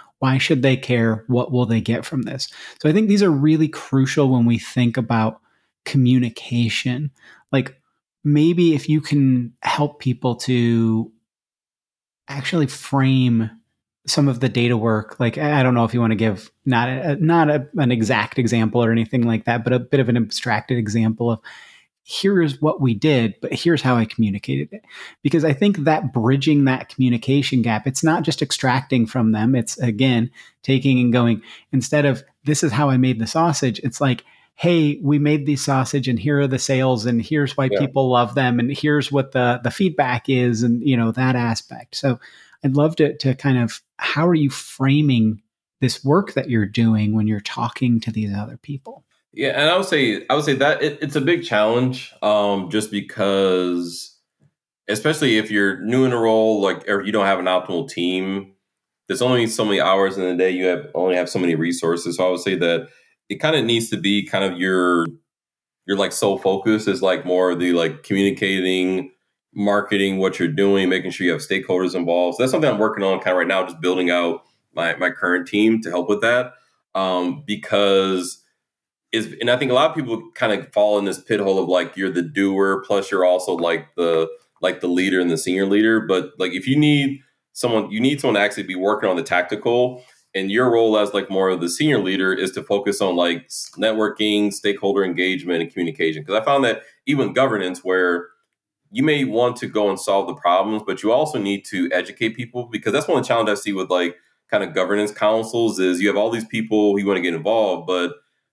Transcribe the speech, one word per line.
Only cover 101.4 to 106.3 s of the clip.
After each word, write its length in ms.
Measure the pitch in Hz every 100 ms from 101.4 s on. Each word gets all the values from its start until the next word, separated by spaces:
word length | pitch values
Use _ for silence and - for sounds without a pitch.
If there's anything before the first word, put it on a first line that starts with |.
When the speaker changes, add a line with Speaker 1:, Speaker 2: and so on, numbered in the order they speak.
| 98 98 -
Speaker 2:
to 240 | 95 90
educate 440 | 92 92 - 113 110
people, 340 | 117 123 117
because 220 | 110 110
that's 140 | 135 151
one 100 | 147
of 60 |
the 40 | -
challenges 320 | 117 107 101
I 20 |
see 100 | 107
with, 160 | 95 92
like, 280 | 90 87 - _ _ _
kind 120 | 104
of 100 | 92
governance 380 | 80 92 104 104
councils 680 | - 107 113 113 120 113 92
is 220 | 92 87
you 60 | 101
have 100 | 98
all 140 | 110